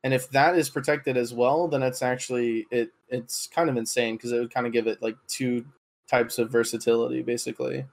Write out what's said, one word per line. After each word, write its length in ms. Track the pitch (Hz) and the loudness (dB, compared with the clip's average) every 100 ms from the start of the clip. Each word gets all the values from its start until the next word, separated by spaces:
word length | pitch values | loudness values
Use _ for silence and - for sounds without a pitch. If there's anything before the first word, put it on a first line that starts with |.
And 100 | 131 | 2
if 160 | 131 - | 0 2
that 260 | 135 156 180 | 4 6 4
is 120 | 143 | 2
protected 480 | 151 135 147 143 127 | -2 0 0 0 0
as 160 | 117 | -2
well, 340 | 120 123 151 175 | 2 2 4 2
then 140 | 143 | 0
it's 200 | 131 127 | 0 0
actually, 680 | 127 127 - 123 120 113 107 | -2 -2 -2 -2 0 -2 -2
it, 220 | 123 117 _ _ | -2 -2 _ _
it's 380 | 127 113 - - | -8 -6 -10 -4
kind 220 | - 165 | 0 0
of 80 | 123 | 0
insane, 400 | 110 - 117 110 | -2 -2 -2 -4
'cause 140 | 120 | -4
it 80 | 120 | -2
would 140 | 120 | -2
kinda 160 | 127 120 | -4 0
give 160 | 117 113 | 0 0
it, 160 | 107 | -2
like, 160 | 113 113 - | -6 -8 -12
two 380 | - 127 120 117 _ _ _ - | -4 -2 -2 -4 _ _ _ 0
types 300 | 127 117 - | 2 2 0
of 140 | 113 | 0
versatility, 720 | 117 117 113 120 117 120 127 | 2 0 0 2 2 2 -2
basically. 640 | 123 120 - 113 131 131 135 | -2 -4 -4 -6 -6 -6 -8